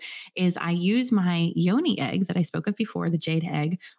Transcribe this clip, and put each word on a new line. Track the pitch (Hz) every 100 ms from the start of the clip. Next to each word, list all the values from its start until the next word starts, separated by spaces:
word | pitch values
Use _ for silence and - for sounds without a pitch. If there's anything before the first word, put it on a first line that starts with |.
| - - - -
is | 180 170
I | 170
use | 175 185 233 254
my | 208 180 170 165 -
yoni | 175 240 349 -
egg | 127 185 190
that | 180
I |
spoke | 165 185 208
of | 208
before, | 220 175 170
the | 165
jade | - 160 165
egg | 151 151 180 -